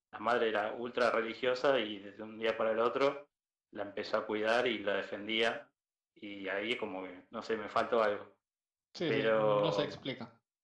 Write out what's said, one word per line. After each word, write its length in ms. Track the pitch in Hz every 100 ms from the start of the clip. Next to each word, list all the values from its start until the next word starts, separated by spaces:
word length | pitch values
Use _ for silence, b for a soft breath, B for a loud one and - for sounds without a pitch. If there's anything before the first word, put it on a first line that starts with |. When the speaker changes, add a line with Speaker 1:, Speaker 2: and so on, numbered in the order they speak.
| _
Speaker 1:
la 80 | -
madre 320 | 110 120 113
era 220 | 107 110
ultra 380 | 120 123 120 117
religiosa 680 | 113 113 110 123 127 143 135
y 200 | 107 104
desde 220 | 101 98
un 160 | 110 110
día 160 | 110
para 180 | 110 113
el 80 | 110
otro 500 | 120 127 135 143 - _ _ _ _
la 120 | 104
empezó 360 | 101 107 101 107
a 80 | 107
cuidar 400 | 107 110 117 123
y 140 | 107
la 160 | 101 101
defendía, 760 | - 104 104 110 113 123 - _ _ _ _
y 340 | - 104 101 95
ahí 280 | 98 107 120
como 260 | 110 95
que, 220 | 92 90 -
no 120 | 113
sé, 140 | - 110
me 140 | 104
faltó 320 | 117 107 117
algo. 220 | 107 101 - _ _ _ _ _ _
Speaker 2:
Sí, 140 | - 165
sí, 20 |
Speaker 1:
Pero 520 | 110 110 110 107 104
Speaker 2:
no 100 | 101
se 120 | 127
explica. 460 | 147 - 139 123 - - _ _